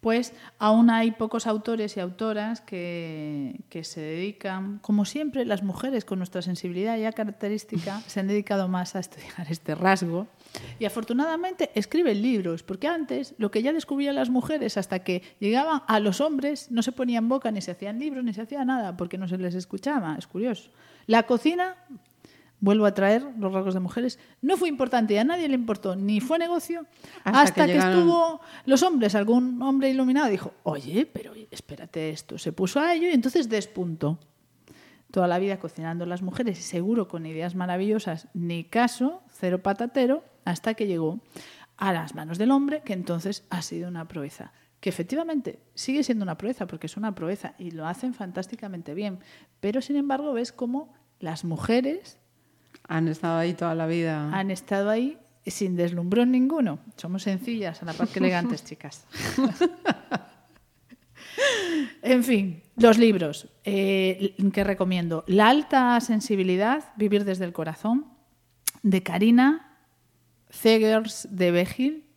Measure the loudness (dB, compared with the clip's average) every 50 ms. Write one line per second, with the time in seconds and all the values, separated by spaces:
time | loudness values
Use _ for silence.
0 | 0 2 2 2 0 -2 -8 -18 -20 -20 _ _ 4 6 8 8 8 8 8 6
1 | 2 2 0 0 -4 -4 -4 -4 -2 -2 -2 -2 -2 -2 -2 -2 -2 -4 -4 -6
2 | -6 -6 -6 -4 -4 -4 -2 -2 -4 -4 -6 -8 _ -12 -10 -8 -8 -6 -6 -8
3 | -8 -8 -8 -8 -8 -6 -6 -6 -6 -8 -8 -12 -16 _ -12 -12 -12 -10 -10 -10
4 | -8 -8 -6 -6 -6 -8 -8 _ -8 -8 -6 -6 -8 -8 -10 -12 _ 0 2 2
5 | 2 0 -2 -6 -6 -4 -2 -4 -2 -2 -2 -2 -2 -4 -6 -4 -6 -4 -4 -4
6 | -4 -4 -6 -6 -6 -6 -6 -6 -4 -4 -6 -6 -6 -8 -6 -4 -2 -2 -2 -2
7 | -2 -4 -4 -4 -6 -6 -6 _ -6 -4 -4 -4 -6 -4 -6 -6 -4 -4 -8 -8
8 | -10 -8 -6 -4 -2 0 0 0 0 0 0 0 0 0 0 -2 -2 -4 -6 -8
9 | -8 -8 -12 -20 -20 -18 -12 -12 -8 -6 -8 -8 _ -6 -4 2 4 4 4 4
10 | 4 -2 -2 -4 -4 -6 _ _ _ -18 -16 -16 -14 -14 -10 -6 -6 -4 -4 -4
11 | -6 -2 0 0 0 0 -2 -2 -4 -6 -4 -4 -4 -4 -2 -4 -4 -2 0 2
12 | 2 2 2 2 2 2 2 2 0 -2 -4 -6 -6 -10 -10 -6 -4 -4 -2 -2
13 | -4 -4 -4 -6 -6 -8 -6 _ -4 -2 0 0 0 2 0 0 -2 -4 -2 -2
14 | 0 0 0 0 0 2 2 0 0 0 -2 -2 -2 -2 -2 -4 -4 -4 -4 -6
15 | -2 -2 -4 -4 -4 -10 -12 _ -2 0 2 2 2 2 0 -2 0 2 2 4
16 | 4 2 2 2 0 0 0 0 -2 -2 -4 -4 -6 -4 -2 0 0 0 -2 -2
17 | -2 0 0 2 2 2 0 0 0 -2 -4 -4 -6 -6 -8 -8 -8 -8 -6 -6
18 | -6 -6 -4 -4 -4 -4 -4 -4 -8 -8 -6 -4 -2 0 0 -2 -2 -4 -6 -6
19 | -6 -6 -6 -6 -6 -4 -4 -4 -4 -4 -4 -6 -8 _ -10 -6 -4 -2 -2 -2
20 | -2 -4 -6 -8 -10 -10 _ -4 -4 -4 -4 -6 -10 _ _ _ -20 -20 -20 -20
21 | -2 4 4 4 4 4 2 2 2 2 2 2 -2 -4 -4 -12 -20 _ -20 -20
22 | _ _ _ _ _ -20 _ _ _ _ _ _ 2 4 4 6 4 4 4 4
23 | 4 4 4 4 2 -4 -8 -4 -4 -2 -2 -2 -2 0 -2 -2 -4 -4 -4 -2
24 | -4 -4 -4 -6 -20 -20 _ _ 0 0 2 2 2 0 0 0 -2 2 2 2
25 | 2 4 4 4 4 2 2 0 0 0 0 0 0 -2 -4 -4 -2 -4 -4 -2
26 | 0 0 0 0 0 0 0 0 0 0 -2 -2 -2 -4 -8 -8 -8 -14 _ _
27 | -20 -20 -20 -8 -4 2 8 8 8 8 8 4 4 6 6 4 4 6 6 6
28 | 6 6 6 6 4 2 0 -6 -12 -18 -20 -12 2 4 4 6 6 4 4 4
29 | 2 4 2 2 2 4 4 4 4 2 -2 -2 0 2 2 4 4 2 2 2
30 | 2 4 4 4 4 2 2 0 -4 -8 -14 _ _ -4 -4 -4 -6 -4 0 0
31 | 0 0 -2 -12 -12 -12 -16 -18 -20 -18 -18 -20 -16 _ -14 -14 -14 -10 -8 -6
32 | -6 -6 -6 -8 -12 _ -12 -8 -6 -8 -2 -2 -2 0 2 2 2 2 2 2
33 | 2 4 4 4 2 4 2 2 0 2 -2 -2 -4 -4 -6 -6 -6 -6 -4 -2
34 | -2 -2 -2 -2 -8 _ _ _ _ _ _ _ _ _ -20 -20 -20 -20 -20 _
35 | _ _ -2 0 2 2 2 0 0 -2 -4 -4 -8 -12 -12 -10 -8 -8 -6 -6
36 | -6 -6 -6 -6 -6 -8 -6 -4 -4 -4 -4 -6 -8 -6 -4 -4 0 0 0 0
37 | 0 -2 -6 -10 -10 -8 -6 -6 -6 -4 -4 -4 -2 -2 -2 0 0 0 0 0
38 | -2 -4 -6 -6 -8 -10 _ -6 -4 -4 -4 -6 -6 -4 0 2 2 2 0 0
39 | -2 -2 -2 -4 _ _ _ -6 -2 -2 -2 0 0 -2 -2 -2 -4 -4 0 0
40 | 2 2 2 0 -2 _ _ _ _ -6 -6 -4 -2 -6 -4 -2 -2 -2 -2 0
41 | -2 -2 -4 -4 -10 _ _ -20 -20 -20 -20 -20 -20 _ _ -4 -2 -2 -2 -2
42 | -4 -8 -10 -12 -10 -8 -4 0 2 4 4 4 2 0 -2 -4 -6 -6 -6 -6
43 | -4 -4 -4 -4 -4 -6 -8 -8 _ _ -8 -8 -8 -8 -8 -8 -8 -8 -8 -10
44 | -12 -10 -10 -10 -10 -10 -10 -14 -20 -20 _ _ _ _ _ _ -6 -6 -4 -4
45 | -4 -4 -2 -4 -4 -2 -2 -4 -4 -4 -10 -12 _ _ _ -12 -6 -2 0 0
46 | 0 -2 -2 -6 -6 -6 -6 -6 -6 -8 -6 -6 -8 -10 -10 -10 -10 -10 -10 -6
47 | -8 -8 -6 -6 -6 -6 -6 -6 -8 -14 -14 _ -14 -12 -10 -8 -8 -8 -8 -6
48 | -6 -8 -8 -8 -10 -10 -8 -10 -10 -10 -12 -14 -12 -12 -12 -12 -10 -10 -8 -6
49 | -6 -6 -8 -10 -14 -20 -20 -20 -20 _ _ _ -6 -2 -2 -2 -2 -2 -2 -2
50 | 0 0 -2 -2 -2 -4 -2 -4 -4 -6 -6 -6 -6 -4 -4 -4 -6 -8 -18 _
51 | _ _ _ _ -8 -8 -8 -6 -6 -6 -6 -4 0 2 2 2 2 0 -4 -6
52 | -8 -14 -20 _ _ _ _ _ _ _ _ _ _ _ _ -20 _ -4 -2 0
53 | 0 0 -2 -2 -2 -2 0 0 0 -2 -2 -2 -2 -2 -2 -2 -2 -2 0 0
54 | 0 -2 -2 -2 -4 -2 -2 -2 -2 -2 -4 -6 -6 -4 -2 -2 0 0 0 0
55 | 0 -2 -4 -8 -18 _ _ _ _ -12 -6 -4 -2 -2 0 0 0 0 0 -2
56 | -2 0 2 4 4 4 4 4 4 2 2 2 0 0 -2 -4 -10 -16 -20 -14
57 | -10 -6 -6 -4 -2 -2 -4 -2 -4 -6 -6 -4 -4 -6 -6 -8 -10 -10 -4 -4
58 | -4 -4 0 0 2 2 2 2 0 -2 -4 -6 -8 -14 -18 -16 -16 -18 -18 -18
59 | -20 _ -12 -8 -8 -4 -2 0 0 0 2 2 0 0 0 -2 -2 -2 -2 -2
60 | -4 -8 -8 -8 -8 -10 -20 _ _ _ _ -20 _ _ _ _ _ _ -20 _
61 | _ _ _ -20 -20 -14 -4 0 2 2 2 2 0 0 0 -2 -2 -4 -8 -8
62 | 2 4 4 4 6 4 4 2 2 0 -4 -8 _ _ _ 6 8 8 10 10
63 | 8 6 6 4 0 -2 -6 -8 -14 -18 _ _ _ -4 -2 0 2 2 2 2
64 | 2 2 0 0 -2 -4 -2 0 0 0 2 2 0 0 0 0 0 0 0 0
65 | 0 -2 -2 -4 -2 2 6 8 8 8 8 6 4 2 2 4 4 6 4 4
66 | 2 2 0 -2 0 0 0 0 2 2 2 2 2 2 0 0 -4 -10 -4 0
67 | 0 2 4 2 2 0 -2 -2 -4 -6 -4 -4 -6 -6 -6 -4 -2 0 2 2
68 | 0 -2 -16 _ _ _ _ _ _ _ _ _ _ -10 -10 -2 _ 4 4 4
69 | 2 0 -2 2 4 6 6 8 8 6 4 2 -2 -14 _ _ _ _ _ _
70 | _ _ _ _ _ _ _ _ _ _ -18 0 4 6 6 6 6 4 4 2
71 | 0 -2 -8 -10 -12 -10 -2 2 2 4 4 4 2 2 0 -2 -2 -2 -2 -4
72 | -12 _ _